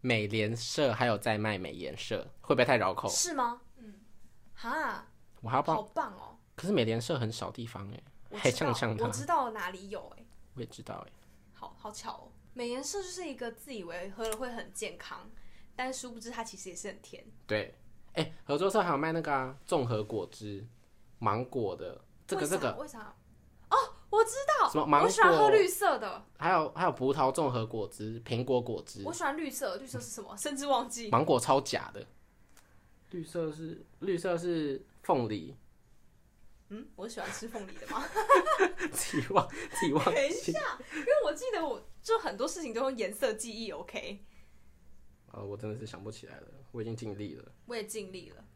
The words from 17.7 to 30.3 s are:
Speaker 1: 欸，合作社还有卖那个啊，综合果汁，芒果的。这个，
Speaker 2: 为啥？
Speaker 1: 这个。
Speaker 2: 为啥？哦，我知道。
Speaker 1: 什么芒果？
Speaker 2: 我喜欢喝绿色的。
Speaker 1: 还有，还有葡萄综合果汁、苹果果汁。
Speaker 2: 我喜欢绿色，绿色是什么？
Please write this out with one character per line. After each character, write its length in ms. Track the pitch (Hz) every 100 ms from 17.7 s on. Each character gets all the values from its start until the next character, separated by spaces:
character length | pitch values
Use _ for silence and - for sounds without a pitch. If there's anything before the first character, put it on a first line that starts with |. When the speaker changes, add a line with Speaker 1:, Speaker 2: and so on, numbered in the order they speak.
| - - - -
Speaker 1:
欸， 200 | - 160 -
合 140 | - 147
作 100 | 190
社 140 | 214
还 80 | 175
有 80 | 143
卖 140 | 160
那 100 | 165
个 100 | 156
啊， 240 | 135 131 135 -
综 180 | 147
合 180 | 120 110
果 240 | 104 110 90
汁， 360 | - 104 98 113 - - - - -
芒 260 | 110 107
果 300 | 123 131 104
的。 260 | 87 90 - - - -
这 20 | 190
个， 40 |
Speaker 2:
为 60 | 147
啥？ 100 | 185
Speaker 1:
这 40 |
个。 120 | 127 -
Speaker 2:
为 60 | 302
啥？ 280 | 226 208 - - - - - -
哦， 80 | 523 - - -
我 140 | 415
知 80 | 453 508 571 587
道。 100 | 339
Speaker 1:
什 80 | 156
么 80 |
芒 160 | - 294
果？ 60 | 359
Speaker 2:
我 20 |
喜 120 | 415
欢 160 | 415 453
喝 120 | 427
绿 180 | 427 370
色 300 | - 381 247
的。 280 | 208 - - -
Speaker 1:
还 140 | 160
有， 200 | 175 156
还 100 | 156
有 80 | 180
葡 220 | - 131
萄 180 | 139 131
综 200 | 131 143
合 140 | 120
果 220 | 113 113 98
汁、 340 | - 107 117
苹 200 | - 113
果 180 | 123 123
果 200 | 120 110
汁。 180 | - -
Speaker 2:
我 80 | 98
喜 100 | 339
欢 140 | 311 311
绿 120 | 302
色， 280 | - 247 185
绿 100 | 269
色 120 | 254
是 100 | -
什 120 | -
么？ 140 | 196